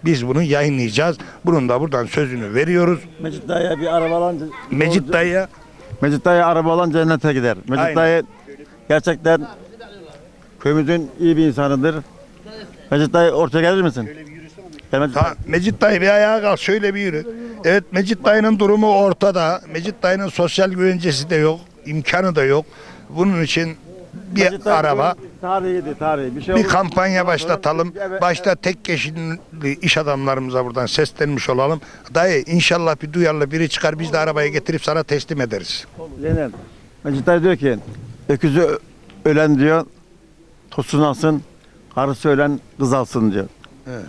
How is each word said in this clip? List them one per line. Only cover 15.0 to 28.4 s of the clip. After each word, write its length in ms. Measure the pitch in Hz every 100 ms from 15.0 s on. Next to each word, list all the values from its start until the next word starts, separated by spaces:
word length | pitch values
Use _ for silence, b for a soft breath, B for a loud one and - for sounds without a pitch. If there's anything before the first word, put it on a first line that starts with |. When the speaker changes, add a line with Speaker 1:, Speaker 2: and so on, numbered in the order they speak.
Speaker 2:
Mecit 160 | 143 131
Speaker 1:
Ha, 80 |
Speaker 2:
dayı. 100 | 165 147 -
Speaker 1:
Mecit 340 | 165 190 -
dayı 200 | 214 196
bir 80 | 190
ayağa 320 | 208 208 220
kalk, 180 | 208 185
şöyle 340 | - 214 202
bir 60 | 196
yürü. 260 | 196 156 233 226 233 220
Evet, 200 | 160 196 -
Mecit 320 | 185 196 226
dayının 340 | 208 214 214 214
durumu 380 | 202 214 214 196
ortada. 600 | 196 175 196 180 160 180 160
Mecit 300 | 160 180 -
dayının 260 | 180 190 196
sosyal 420 | - 175 - 190
güvencesi 600 | 185 185 180 170 135 151
de 60 | 160
yok, 240 | 156 160 - - 143
imkanı 480 | 156 139 175 190 151
da 80 |
yok. 220 | 135 143 160 B B B B
Bunun 340 | 147 190 180
için 340 | 160 165 165 160 - 185 -
bir 300 | 180 190 190
Speaker 2:
Mecit 200 | 185 196
dayı 120 | 208 165
Speaker 1:
araba. 380 | 156 139 160 -
Speaker 2:
bugün 120 | 185 - 180
tarihi 360 | 190 185 180
de, 100 | 151
tarihi. 420 | 143 156 151 131 131
Bir 60 |
şey 120 | -
Speaker 1:
Bir 60 | 185
Speaker 2:
olur. 80 | 190
Speaker 1:
kampanya 520 | 180 180 185 190 185
Speaker 2:
Ondan 140 | 180 160
sonra 120 | 160
Speaker 1:
başlatalım. 380 | 160 147 160 170 180
Speaker 2:
evet, 220 | 196 190
Speaker 1:
Başta 280 | 180 165